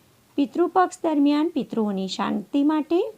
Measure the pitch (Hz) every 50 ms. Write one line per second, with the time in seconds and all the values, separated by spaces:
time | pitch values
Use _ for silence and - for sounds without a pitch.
0 | _ _ _ _ _ _ _ - 285 - - 302 349 339 - 381 359 349 - -
1 | - 330 311 294 285 285 294 294 311 359 - 277 214 - - 226 214 208 196 190
2 | 190 190 - - 196 214 220 214 196 - - 285 285 302 311 311 277 - 339 349
3 | 466 453 -